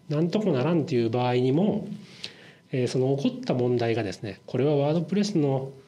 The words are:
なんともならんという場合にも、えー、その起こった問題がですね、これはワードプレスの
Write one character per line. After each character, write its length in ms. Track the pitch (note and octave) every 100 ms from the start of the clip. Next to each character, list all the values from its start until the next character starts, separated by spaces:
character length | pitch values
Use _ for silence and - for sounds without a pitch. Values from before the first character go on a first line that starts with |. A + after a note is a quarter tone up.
| -
な 120 | D3
ん 80 | E3+
と 100 | G#3+
も 120 | G3
な 100 | C3
ら 100 | C#3
ん 120 | F3 B2+
と 100 | A#2+
い 100 | A2+
う 40 |
場 180 | B2 B2
合 80 | B2
に 160 | C3
も、 360 | D3 G#3+ G#3+ - - - - - - - - _
え 140 | C3 B2
ー、 20 |
そ 120 | C3
の 160 | C3 C#3
起 140 | B3
こ 40 | -
っ 40 |
た 120 | -
問 240 | B2+ B2 A#2+
題 180 | A#2 A2+
が 80 |
で 100 | G2+
す 100 | -
ね、 160 | A2 F#2+ -
こ 120 | B2
れ 80 | C#3+
は 100 | D3
ワ 160 | D3
ー 20 |
ド 80 | E3+
プ 140 | E3 G3
レ 80 |
ス 140 | G3+ D#3+
の 340 | C#3+ C3+ C3 -